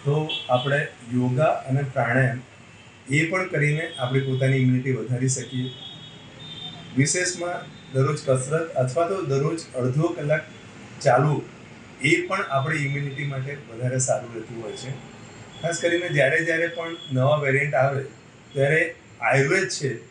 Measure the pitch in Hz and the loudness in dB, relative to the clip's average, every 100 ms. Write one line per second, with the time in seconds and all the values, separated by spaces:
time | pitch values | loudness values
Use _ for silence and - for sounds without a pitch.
0 | 139 151 156 - - 127 135 143 151 - | 2 0 0 -6 2 2 2 0 -2 -10
1 | 120 123 127 127 160 - 135 135 135 131 | -2 0 2 4 4 2 0 0 0 -2
2 | 117 127 131 - - - - - - - | 2 4 2 0 -10 -20 -20 -20 -20 -20
3 | - 147 165 185 185 156 147 151 165 - | 0 0 2 0 0 0 2 0 -4 -4
4 | 127 135 135 127 131 135 127 127 131 117 | 0 0 0 0 2 4 4 4 2 -2
5 | 113 123 131 123 113 127 127 - - - | -2 -2 0 -2 -4 -6 -6 -8 -16 -16
6 | - - - - - - - - - 123 | -18 -18 -20 -18 -16 -14 -14 -14 -4 0
7 | 143 180 180 170 175 175 - - - 131 | 2 2 -2 -2 -6 -6 -10 -18 -4 0
8 | 143 147 - 127 135 160 160 - 127 165 | 2 0 2 0 2 -2 -2 0 0 0
9 | 170 190 156 139 156 160 - 131 123 139 | 0 0 0 0 0 -2 -6 -2 0 2
10 | 165 165 147 160 - - - - - - | 0 0 0 0 -2 -18 -20 -18 -18 0
11 | 139 127 151 139 - - - - - - | 4 4 4 0 -4 -18 -20 -20 -20 -2
12 | 139 175 175 190 - 135 147 156 139 143 | 2 2 0 -4 0 0 0 -2 -2 -2
13 | 143 131 143 135 131 143 113 113 123 127 | -4 -6 -6 -4 -6 -10 -12 -4 -2 0
14 | 123 113 117 113 110 113 110 - - - | 2 0 -2 -10 -10 -10 -8 -10 -10 -10
15 | - - - - - - 165 165 175 170 | -12 -18 -18 -18 -18 -6 -4 0 2 2
16 | 175 147 135 165 165 160 170 170 165 165 | 2 4 6 4 2 0 0 -2 -8 -8
17 | - 127 135 151 139 135 147 143 135 131 | -4 2 4 4 4 2 2 4 2 2
18 | - - - - - 143 139 160 170 - | -4 -12 -20 -20 -8 2 4 4 2 -4
19 | - - 117 135 139 190 190 - 139 113 | -20 -4 2 4 6 4 2 -2 -4 -6
20 | - | -10